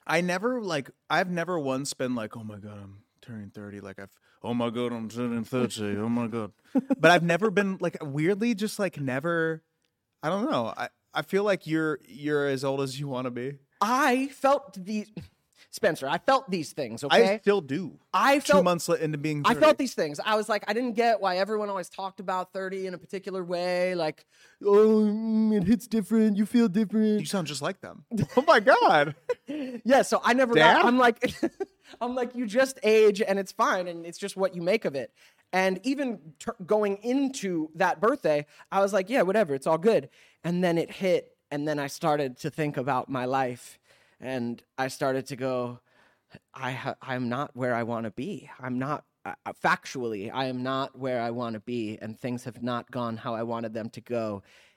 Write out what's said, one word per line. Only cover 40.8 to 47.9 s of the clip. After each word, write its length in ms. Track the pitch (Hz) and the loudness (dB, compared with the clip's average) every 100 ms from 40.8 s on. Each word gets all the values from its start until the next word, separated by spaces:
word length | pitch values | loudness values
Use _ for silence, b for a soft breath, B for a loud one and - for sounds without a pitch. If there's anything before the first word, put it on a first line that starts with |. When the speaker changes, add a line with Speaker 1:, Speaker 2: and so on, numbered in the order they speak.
| - | -2
Speaker 2:
hit, 440 | - 190 165 - _ _ | -2 0 0 -2 _ _
and 180 | 147 151 | -6 -4
then 120 | 147 | -4
I 80 | 143 | -6
started 500 | - 165 147 139 123 | -4 0 0 -2 -6
to 100 | - | -10
think 280 | - 147 143 | -4 -4 -2
about 320 | 127 127 - | -2 -2 -2
my 160 | 131 127 | -4 -2
life, 520 | 135 131 120 - - b b b b | 0 -2 -4 -14 -20 b b b b
and 420 | 120 131 120 117 _ - | -8 -6 -4 -6 _ -6
I 100 | 135 | -6
started 380 | - 139 131 131 | -2 -2 -2 -4
to 80 | 131 | -8
go, 460 | 135 127 120 123 b b b b b b _ | -4 -4 -4 -8 b b b b b b _
"I 180 | - 131 | -10 -8
ha-, 240 | 127 131 - | -6 -8 -8
I'm 260 | 131 127 120 | -6 -6 -4
not 240 | 123 143 | -4 -6
where 220 | 123 127 117 | -6 -2 -2
I 80 | |
wanna 280 | 113 | -2